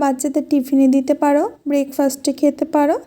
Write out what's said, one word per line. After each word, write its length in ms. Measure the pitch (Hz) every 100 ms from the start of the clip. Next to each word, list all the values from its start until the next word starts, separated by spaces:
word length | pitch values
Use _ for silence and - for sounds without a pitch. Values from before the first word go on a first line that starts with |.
বাচ্চাদের 420 | 277 262 294 294 -
টিফিনে 380 | 285 254 269 269 269
দিতে 180 | 269 294
পারো, 200 | 294 285 403 - 285
ব্রেকফাস্টে 640 | 285 277 277 277 269 - 269
খেতে 260 | 294 285 302 302
পারো 200 | 285 403